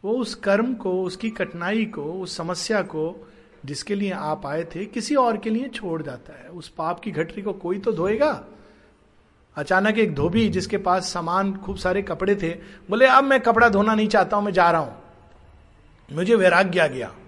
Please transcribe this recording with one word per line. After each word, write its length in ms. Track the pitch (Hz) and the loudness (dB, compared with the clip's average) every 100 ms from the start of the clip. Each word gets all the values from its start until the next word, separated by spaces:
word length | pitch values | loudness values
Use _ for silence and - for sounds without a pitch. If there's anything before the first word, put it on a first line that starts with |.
| 190 | -2
वो 60 | |
उस 240 | 240 233 - | -2 -4 -6
कर्म 380 | 196 202 240 | 0 2 2
को, 300 | 247 190 185 | -2 -2 -2
उसकी 260 | 185 185 226 | -2 -4 -8
कठिनाई 560 | 220 185 170 175 214 220 | -4 -6 -4 -2 -2 -2
को, 180 | - | -4
उस 340 | 143 180 180 - | -8 -8 -10 -8
समस्या 440 | 170 175 - 214 | -6 -6 -2 -2
को 500 | 190 156 160 190 - - - _ 135 | -2 -4 -6 -6 -18 -20 -20 _ -12
जिसके 300 | 143 - 202 | -12 -6 -4
लिए 160 | 202 | -2
आप 340 | 170 151 156 139 | -4 -6 -6 -4
आए 180 | 151 | -6
थे, 220 | 165 160 214 | -6 -8 -8
किसी 300 | - 233 294 | -8 -2 2
और 220 | 247 214 | 2 0
के 120 | 220 | -2
लिए 180 | 220 262 | -4 -4
छोड़ 360 | - 202 165 | -8 -8 -6
जाता 400 | 143 123 - - | -8 -12 -18 -20
है। 60 | - | -18
उस 200 | 175 - | -18 -18
पाप 300 | - 160 170 | -8 -6 -6
की 120 | - | -6
गठरी 300 | 151 165 - | -6 -6 -6
को 120 | 202 | -8
कोई 260 | 196 175 196 | -6 -4 -4
तो 120 | 196 | -2
धोएगा। 540 | 180 180 226 302 277 - - - _ _ _ _ _ _ _ _ - | -2 0 2 0 -2 -10 -20 -20 _ _ _ _ _ _ _ _ -12
अचानक 420 | 147 185 202 214 | 0 2 2 2
एक 180 | 214 156 | 0 2
धोबी 340 | 214 214 220 | 0 2 2
जिसके 280 | 180 - 196 | 0 -2 -4
पास 360 | 185 185 180 | 0 0 0
सामान, 440 | 175 165 180 196 196 | -6 -2 0 0 -4
खूब 200 | - 196 | -8 -4
सारे 240 | 185 185 | -2 -2
कपड़े 340 | 196 160 190 196 | -2 -4 0 0
थे, 140 | 165 170 - - - | 0 -6 -14 -20 -4
बोले, 160 | 208 262 | 4 6
"अब 180 | 254 | 6
मैं 180 | 277 269 | 6 4
कपड़ा 280 | 226 226 233 | 4 6 6
धोना 260 | 196 208 214 | 6 2 2
नहीं 120 | 214 | 2
चाहता 300 | 214 185 208 | 2 2 0
हूं, 60 | |
मैं 100 | 208 | 0
जा 180 | 185 170 | 4 4
रहा 100 | 165 | 4
हूं, 120 | 143 - - - - - - - - _ - _ - 147 | -2 -10 -20 -20 -20 -20 -20 -20 -20 _ -20 _ -12 -6
मुझे 200 | 185 226 | 2 6
वैराग्य 440 | 185 170 196 175 | 6 6 4 4
आ 80 | 156 | 2
गया।" 280 | 131 110 - | 0 -8 -10